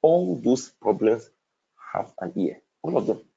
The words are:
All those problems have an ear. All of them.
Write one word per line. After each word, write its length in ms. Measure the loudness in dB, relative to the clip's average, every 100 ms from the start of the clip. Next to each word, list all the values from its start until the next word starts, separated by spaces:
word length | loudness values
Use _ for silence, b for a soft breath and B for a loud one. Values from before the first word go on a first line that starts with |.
All 340 | 6 4 0 -2
those 320 | 0 0 -2
problems 600 | _ -2 0 2 0 -6 _ _ _ _ _ -10
have 200 | -8 -8 -10
an 120 | -10 -4
ear. 240 | -4 -6 _ _
All 140 | -4 -4
of 100 | -2
them. 140 | -6 _